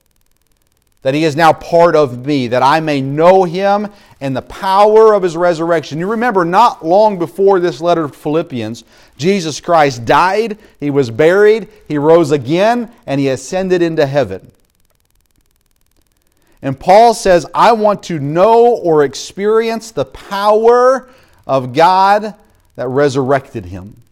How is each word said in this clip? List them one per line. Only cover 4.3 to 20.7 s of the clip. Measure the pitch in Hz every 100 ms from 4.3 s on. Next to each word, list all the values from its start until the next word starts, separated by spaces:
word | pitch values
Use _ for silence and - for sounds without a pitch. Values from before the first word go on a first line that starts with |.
| 127
the |
power | - - 190 190 214 214 220
of | 208
his | 180 160
resurrection. | 175 160 170 165 - 156
You | 185
remember, | 226 247 190 170
not | 190 247 254 160
long | 190 214 190
before | 165 - 196 196
this | 175 143
letter | 170 170 147
to |
Philippians, | - 156 156 - 127 110 117 - _ _ -
Jesus | 160 202 160 -
Christ | - 170 143 120 113
died, | 147 180 208 226 208 _ -
he | 143
was | 139 120
buried, | 110 156 190 208 220 190 _ -
he | 151
rose | 151 170 147
again, | 147 117 170 214 240 226 _ -
and | 139
he | 135
ascended | 127 - 185 190 180
into | 170 160 139
heaven. | 143 110 92 - _ _ _ _ _ _ _ _ _ _ _ _ _ _ _ _ _ _ _ _ _
And | 135 131
Paul | - 202 233
says, | 220 196 175 -
"I | - 190
want | 226 208 196
to | - 165
know | 139 160 208 233 240
or | 226 175 151
experience | 139 - - - 208 226 226 226 220
the | - 170
power | - - 196 208 214 226